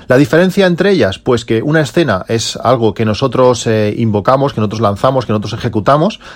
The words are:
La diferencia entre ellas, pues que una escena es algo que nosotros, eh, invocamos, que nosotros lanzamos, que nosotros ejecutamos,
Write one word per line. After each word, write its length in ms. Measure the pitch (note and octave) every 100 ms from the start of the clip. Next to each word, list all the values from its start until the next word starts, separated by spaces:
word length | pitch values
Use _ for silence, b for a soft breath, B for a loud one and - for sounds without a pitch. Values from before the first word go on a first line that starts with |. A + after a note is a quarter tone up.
| -
La 120 | B2+
diferencia 480 | D3 D#3+ F#3 G3 F#3
entre 260 | E3+ F#3+
ellas, 260 | F#3 G2 -
pues 260 | - A#2
que 160 | - A2+
una 180 | D3 D#3+
escena 440 | D3+ F3 D3+ A2 -
es 280 | A2+ - -
algo 380 | A2+ B2+ A2
que 100 | F#2+
nosotros, 640 | A2 G#2 C3+ B2 B2+ A#2+ A#2+
eh, 280 | A2 G#2+ G#2+
invocamos, 560 | A2+ G#2 G2 C3+ C#3
que 80 | -
nosotros 200 | G#2+ A2
lanzamos, 460 | A2 G2+ C3 C3+ A#2+
que 60 |
nosotros 220 | G#2+ G#2
ejecutamos, 680 | A#2+ A#2 A2 G2 D3 F#3 - B